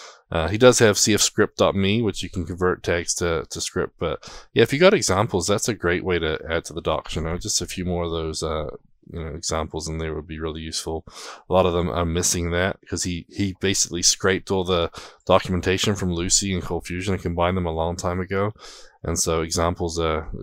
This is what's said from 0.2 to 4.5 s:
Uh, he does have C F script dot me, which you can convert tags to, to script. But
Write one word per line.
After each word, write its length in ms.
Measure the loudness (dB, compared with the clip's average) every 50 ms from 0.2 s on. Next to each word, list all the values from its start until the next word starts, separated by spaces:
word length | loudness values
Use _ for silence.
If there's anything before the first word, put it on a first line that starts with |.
| _ -4 -2
Uh, 140 | -2 0
he 100 | 0 4
does 220 | 6 8 8 8 8
have 180 | 8 6 6
C 160 | 6 4 4 4
F 60 | 4
script 380 | 2 2 2 2 0 2 _
dot 180 | 2 4 4 4
me, 260 | 2 2 2 2 2
which 220 | 0 0 -2 -4 -6
you 60 | -6
can 160 | -6 -6 -6
convert 380 | -6 -4 0 0 0 0 0 -2
tags 300 | -2 -2 -2 -2 -4 -4
to, 300 | -2 -2 0 0 -2 -4 -6
to 100 | -8 -8
script. 360 | -6 -4 -4 -4 -4 -4 -4 -6
But 300 | -4 -4 -4 -6 -10 -14 -16 -18 -14 _